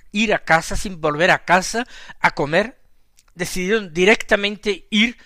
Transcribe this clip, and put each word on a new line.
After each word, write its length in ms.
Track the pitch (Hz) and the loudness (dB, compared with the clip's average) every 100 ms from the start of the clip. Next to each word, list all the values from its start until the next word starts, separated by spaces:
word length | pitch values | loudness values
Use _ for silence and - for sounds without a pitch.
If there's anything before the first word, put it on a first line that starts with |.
| - | -8
ir 200 | 208 220 | -4 0
a 120 | 180 | 0
casa, 340 | - 165 - - | 2 0 0 -4
sin 240 | 214 175 | -6 -4
volver 280 | 156 147 180 | -2 2 2
a 140 | 147 | 2
casa 420 | - 180 180 226 254 - - - | 4 2 2 -4 -6 -12 -20 -2
a 100 | 175 | -2
comer, 500 | - 147 165 226 - _ _ _ _ _ | 0 0 0 0 -6 _ _ _ _ _
decidieron 580 | 170 175 185 185 220 190 | -10 -8 -4 -2 -2 -2
directamente 960 | 156 185 233 - 208 202 208 208 190 - | 0 2 2 2 0 -2 -6 -6 -6 -2
ir 280 | 214 233 - | 0 0 -2